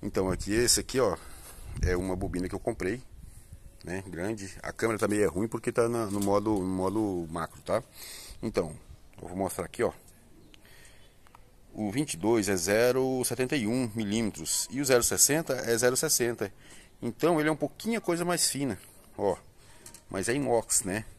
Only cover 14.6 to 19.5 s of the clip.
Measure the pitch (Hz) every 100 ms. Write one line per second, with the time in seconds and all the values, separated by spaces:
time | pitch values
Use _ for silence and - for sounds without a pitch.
14.6 | - 131 139 127 113 95 - 147 165 131
15.6 | 117 117 123 127 160 - 120 113 101 -
16.6 | - - - - 120 - 156 170 151 151
17.6 | 143 - 214 226 - 170 175 170 - 135
18.6 | 139 98 - - - - 101 87 -